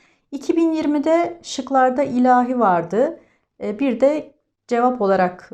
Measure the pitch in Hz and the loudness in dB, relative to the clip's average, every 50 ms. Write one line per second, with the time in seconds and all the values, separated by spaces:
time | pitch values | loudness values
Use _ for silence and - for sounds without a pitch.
0 | _ _ _ _ _ _ 285 277 - - 349 330 330 330 320 311 311 294 294 294 | _ _ _ _ _ _ -14 -10 -6 -2 0 0 0 0 0 -2 -2 -2 -2 0
1 | 269 311 330 339 339 339 - - - - - - 254 - 269 262 254 254 254 277 | 0 2 2 2 0 -2 -6 -12 -14 -12 -10 -10 -6 -2 2 2 2 2 2 0
2 | 277 269 240 247 247 254 247 247 247 240 254 240 226 196 180 170 170 165 190 214 | -2 -2 0 2 2 4 4 4 2 0 0 0 2 2 2 0 0 -2 -2 0
3 | 269 320 - - _ _ _ _ _ _ _ _ - 208 208 220 277 269 226 220 | 0 -2 -2 -8 _ _ _ _ _ _ _ _ -10 -8 -6 -4 -2 -2 0 2
4 | 262 277 302 302 294 - _ _ _ _ _ _ _ - 240 233 240 254 254 240 | 2 2 2 0 -6 -10 _ _ _ _ _ _ _ -4 -2 0 0 0 0 0
5 | 208 196 196 185 185 185 185 - - - | 0 0 2 2 2 0 -2 -8 -16 -20